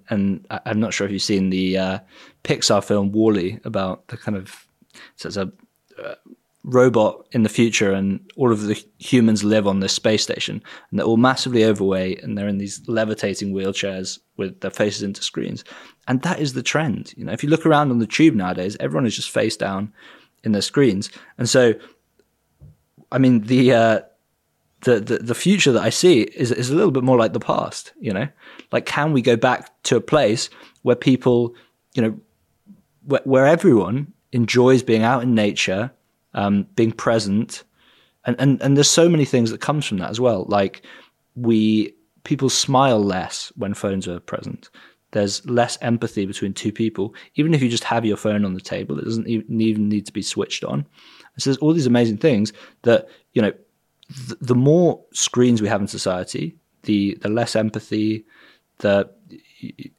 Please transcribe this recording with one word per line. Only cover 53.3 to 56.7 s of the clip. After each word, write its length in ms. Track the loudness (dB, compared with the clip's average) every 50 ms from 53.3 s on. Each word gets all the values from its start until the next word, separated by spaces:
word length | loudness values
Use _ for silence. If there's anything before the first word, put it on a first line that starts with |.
| -2
you 80 | 0
know, 100 | 0 0 -2 -6 _ _ _ _ _ _ _ _ _ -20 -18 -16 -14
th-, 120 | -14 -12 -8
the 140 | -2 0 2
more 480 | 4 4 4 4 4 4 2 0 -2 _ _
screens 500 | -6 -6 -6 -2 2 2 4 4 4 2
we 60 | 2
have 140 | 0 0 -2
in 60 | -2
society, 680 | -4 -6 -6 -4 -4 -4 -4 -6 -8 -8 -8 -8 -8 -10 _ _ _